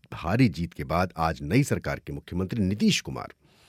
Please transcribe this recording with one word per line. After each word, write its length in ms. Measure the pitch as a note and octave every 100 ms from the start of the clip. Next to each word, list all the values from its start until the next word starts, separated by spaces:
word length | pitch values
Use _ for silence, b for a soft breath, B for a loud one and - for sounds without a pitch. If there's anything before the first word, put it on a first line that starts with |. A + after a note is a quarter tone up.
| _
भारी 360 | - D#2 A2 B2
जीत 240 | E2 E2+
के 100 | -
बाद 300 | C#2 D#2+ F2+ -
आज 220 | D#2+ E2
नई 220 | D2 A#2
सरकार 360 | C#3 G2+ - C#2
के 140 | -
मुख्यमंत्री 500 | C#2+ - F2 F#2 A#2+
नीतीश 380 | F#2 G#2 A3 -
कुमार 260 | - C2 - - b b